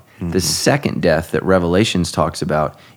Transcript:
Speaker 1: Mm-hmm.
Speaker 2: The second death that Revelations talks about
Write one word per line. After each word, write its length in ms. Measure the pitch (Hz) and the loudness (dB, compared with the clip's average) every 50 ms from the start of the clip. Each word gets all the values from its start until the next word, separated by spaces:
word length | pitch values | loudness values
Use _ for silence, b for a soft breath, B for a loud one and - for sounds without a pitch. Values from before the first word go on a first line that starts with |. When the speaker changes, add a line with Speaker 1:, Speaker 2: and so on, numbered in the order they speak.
| - b b b | -16 b b b
Speaker 1:
Mm-hmm. 120 | 92 85 | -6 -2
Speaker 2:
The 100 | 82 95 | -2 0
second 600 | - - - - - 151 131 143 - - - - | 0 0 -2 0 0 2 0 2 0 -2 -4 0
death 300 | - 87 113 82 82 - | 2 2 2 2 0 -2
that 120 | - - - | -4 -2 0
Revelations 680 | 92 95 92 87 85 87 92 110 113 - 92 85 - | 2 2 2 2 2 2 2 2 2 0 -2 -2 -2
talks 300 | - - 78 76 76 - | 0 0 -2 -2 -2 -4
about 360 | 76 73 76 76 76 73 - B B B B | -4 -2 0 0 -2 -2 -4 B B B B